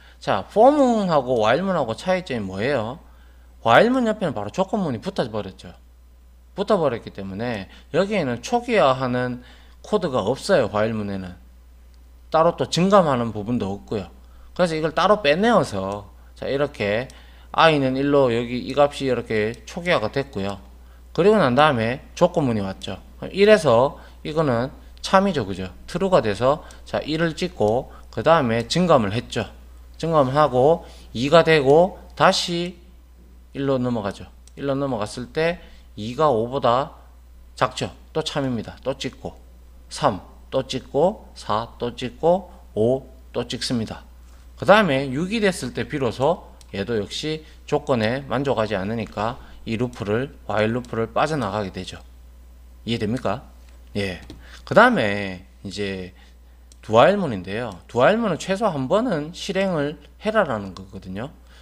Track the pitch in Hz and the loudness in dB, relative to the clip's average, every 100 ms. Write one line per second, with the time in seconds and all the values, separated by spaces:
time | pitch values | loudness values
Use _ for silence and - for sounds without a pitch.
0 | - - - 104 - 202 254 294 254 113 | -20 -10 -2 -2 0 4 6 6 2 2
1 | 185 151 127 123 107 143 190 175 117 110 | 2 2 2 2 4 2 2 -2 -2 -4
2 | 185 185 170 120 98 95 123 135 110 143 | -2 -2 -2 -6 -6 -4 -2 -2 -4 -8
3 | - - - - - - 113 127 226 262 | -16 -20 -20 -20 -20 -4 6 6 6 2
4 | 226 214 170 107 101 - 190 214 165 113 | 0 -2 -4 -4 -6 -4 -2 -2 -4 -4
5 | 185 - 127 107 95 - 90 - - - | -6 -4 -4 -6 -8 -12 -20 -20 -20 -20
6 | - - - - - - 196 202 147 117 | -20 -20 -20 -20 -14 -8 0 2 2 -2
7 | 104 - 98 110 120 107 95 - - 156 | -8 -12 -10 -6 -6 -6 -8 -16 -4 -2
8 | 196 214 139 117 - 240 240 214 143 131 | 0 -2 -2 -4 -4 -4 0 4 4 2
9 | 127 123 123 123 - - - - - 208 | 0 -2 -2 -6 -14 -20 -20 -20 -4 -2
10 | 175 127 98 131 - 175 107 104 113 110 | 0 -2 -2 -2 2 2 2 0 0 -2
11 | 101 98 92 - - - - - - - | -6 -8 -10 -14 -20 -20 -20 -20 -20 -20
12 | - - - 160 170 170 - 165 190 202 | -20 -20 -2 2 2 2 -2 0 4 6
13 | 160 127 117 104 101 123 98 202 - 110 | 4 0 -2 -4 -4 -2 -2 -6 -8 -8
14 | 85 - - - - - 175 156 156 156 | -8 -14 -20 -20 -12 -2 -2 0 -2 0
15 | 185 208 151 160 226 208 135 98 95 104 | 2 2 2 2 4 2 2 -4 -6 -8
16 | 101 - - - - 135 143 - 101 107 | -10 -20 -20 -10 -6 -2 -4 -2 -2 -2
17 | 131 - - - - - 160 147 131 131 | -4 -14 -20 -20 -6 2 4 4 0 0
18 | 143 143 131 117 120 123 113 135 143 - | 2 4 4 2 -2 -6 -4 0 0 0
19 | 135 117 113 110 107 120 - 180 175 143 | -2 -2 -2 -2 -2 -4 -12 -8 -2 -2
20 | 107 139 139 101 98 98 - - - - | 0 -4 -6 -6 -6 -8 -14 -20 -20 -20
21 | - - 196 214 139 123 156 120 110 131 | -8 0 4 4 4 4 4 4 -2 -4
22 | - - 175 175 135 107 95 92 - 92 | -10 0 0 2 0 0 -4 -8 -12 -12
23 | - - - 190 208 208 151 117 139 - | -14 -14 -10 2 6 6 6 4 4 -2
24 | - - 156 151 151 117 131 - - - | -16 -12 -6 -2 0 0 -2 -8 -20 -14
25 | - 190 196 151 98 95 92 - - 175 | 2 2 4 0 -4 -6 -8 -12 -10 -4
26 | 190 175 110 98 127 151 - - - 104 | 2 2 2 2 0 0 -6 -20 -6 -6
27 | 135 156 170 151 180 - 107 120 - - | -4 -2 -2 -2 -8 0 0 0 -4 -14
28 | - - 147 165 123 113 113 165 180 143 | -10 -2 4 4 4 0 0 0 4 4
29 | 101 113 - 127 101 - - - - - | 4 -2 -4 -6 -6 -10 -20 -20 -20 -8
30 | 160 156 127 143 147 123 139 170 - - | -2 0 2 2 2 4 4 2 -2 -20
31 | - 113 139 165 160 160 135 156 185 - | -12 -6 4 6 6 4 6 6 6 0
32 | - - 160 185 - 170 175 - - - | -16 2 4 4 -2 -4 -6 -10 -20 -20
33 | - - - - - 135 139 131 123 120 | -20 -20 -20 -20 -14 -6 0 0 0 -2
34 | 101 - 90 - - - 139 135 139 113 | -4 -6 -14 -20 -20 -8 -4 -2 -2 -4
35 | 104 - 120 160 165 175 - - - - | -6 -8 -8 -2 -2 -2 -12 -20 -20 -12
36 | 107 123 156 110 120 135 127 123 156 - | -10 0 2 2 0 0 2 2 0 -10
37 | - - - - - - 127 - 107 - | -20 -20 -20 -20 -20 -2 -2 -2 -8 -8
38 | - 160 156 151 135 117 - - 127 139 | -8 -8 -6 -4 -4 -4 -8 -8 -8 -6
39 | 127 - 90 - - - - - - - | -10 -10 -12 -14 -20 -20 -20 -20 -18 -2
40 | 147 92 - - - 131 135 131 - 139 | -2 -2 -8 -20 -6 -6 -4 -8 -4 0
41 | 175 220 - - - 107 117 - 120 120 | 0 0 -12 -14 -4 -4 -4 -8 -8 -8
42 | 123 - 160 185 190 - - 104 113 135 | -10 -2 2 2 -2 -18 -10 0 0 0
43 | - - - 120 120 120 - 123 104 - | -4 -20 -10 -8 -6 -8 -4 -4 -4 -10
44 | - - - - - - 120 214 185 135 | -16 -20 -20 -20 -20 -4 4 6 4 0
45 | 139 127 185 226 202 180 123 123 110 147 | -2 -4 -4 0 0 -2 -6 -6 -6 -2
46 | 123 110 139 190 - - - 98 98 113 | -2 0 0 0 -6 -20 -12 -8 -4 -4
47 | 98 - 151 156 - - - 147 - 123 | -4 -8 -8 -8 -12 -20 -4 -4 0 0
48 | 110 135 139 123 139 113 107 98 95 117 | 0 -2 -4 -4 0 0 0 -2 -4 -6
49 | 104 104 110 135 - - - 110 123 - | -6 -4 -6 -6 -14 -16 -8 -4 -4 -6
50 | 101 113 139 - - 104 110 123 - 113 | -4 -2 -4 -10 -4 0 0 -2 -6 -6
51 | 113 104 151 156 104 104 95 90 92 - | -2 -2 0 -2 -4 -4 -6 -8 -12 -14
52 | - - - - - - - - 110 117 | -20 -20 -20 -20 -20 -20 -20 -14 -6 -4
53 | 107 127 101 117 - - - - - 104 | -2 -4 -4 -6 -10 -20 -20 -20 -10 -6
54 | 98 87 - - - - - 151 247 202 | -6 -8 -14 -20 -20 -20 0 4 6 4
55 | 107 101 98 90 - - 101 95 101 95 | 0 -2 -4 -8 -14 -16 -12 -6 -6 -6
56 | 92 - - - - - - - - 110 | -10 -16 -20 -20 -20 -20 -20 -20 2 6
57 | 156 202 165 98 90 107 120 87 - 117 | 6 4 -2 -6 -6 -6 -8 -10 -6 2
58 | 147 220 220 147 - 190 220 147 131 196 | 4 4 -2 -4 -4 -2 -2 -2 0 0
59 | 247 160 151 - - 190 196 165 143 180 | 0 -4 -6 -10 -6 -2 -2 -2 -4 -6
60 | - - 214 220 160 107 98 90 95 98 | -16 -8 -2 0 0 -2 -6 -12 -16 -14
61 | 92 95 139 - - - | -12 -10 -10 -14 -20 -20